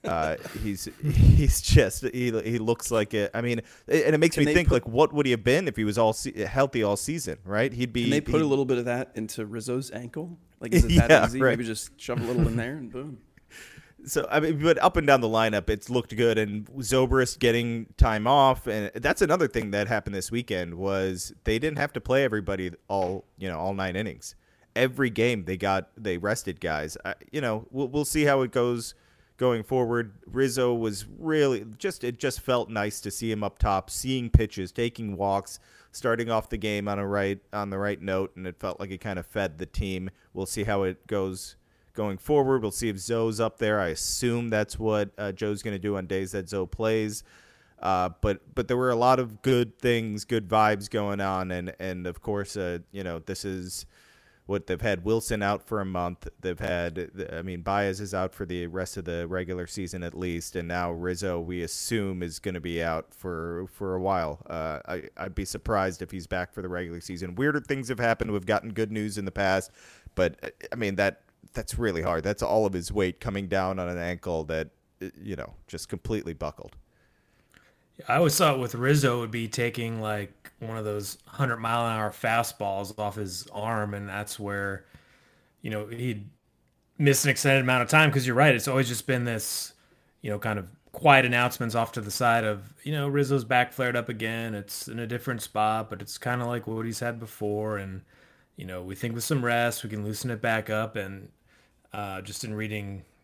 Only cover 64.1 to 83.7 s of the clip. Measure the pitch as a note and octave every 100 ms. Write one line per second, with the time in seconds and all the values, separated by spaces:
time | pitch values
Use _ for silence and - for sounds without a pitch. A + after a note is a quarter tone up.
64.1 | F#2 D#2+ D2 - E2 D#2+ D2 - F2+ -
65.1 | - F#2+ F2+ F#2+ - - G#2+ F#2+ E2+ F2+
66.1 | F#2+ F2 F#2 F2+ - F2+ F2+ F2 E2+ -
67.1 | F2+ F2 F2+ C#3+ D3 C3+ C#3 B2 A2+ A#2
68.1 | A2+ A2 G#2 F#2 G#2 A2+ G#2 A2 G#2+ G#2
69.1 | G2+ G2 G2+ G2 F#2+ - _ - - -
70.1 | - F2+ - - - - A#2+ G#2 G2 G2
71.1 | - _ _ - - G#2+ A#2+ A#2 E2+ F2
72.1 | E2 F#2+ G#2 - A2 G#2 F#2 E2+ G2+ F#2
73.1 | - A#2+ G2 F#2+ F#2+ F#2 F#2+ F2 F2+ E2+
74.1 | F2 - E2 D#2 D#2+ D#2 _ _ _ F#2
75.1 | - G2+ E2 - - - D#2+ - F2+ -
76.1 | G#2+ E2+ D#2 D2+ - - - _ _ _
77.1 | _ _ _ _ - _ _ _ - -
78.1 | B2+ E3 C#3+ D#3+ C3+ A#2+ A#2 B2+ D3 C3+
79.1 | A#2+ A#2 A#2 A2+ A#2 A#2+ A#2 A2+ A2+ G#2+
80.1 | G#2 G2 _ - _ A2+ A2+ G#2+ G#2 G2+
81.1 | - - - C3 A#2 A2+ A#2 A#2 A2 G#2+
82.1 | - A#2 A2+ A#2 - G2+ G2 G2 G#2+ G#2
83.1 | G2+ G2 F2 - G#2 A2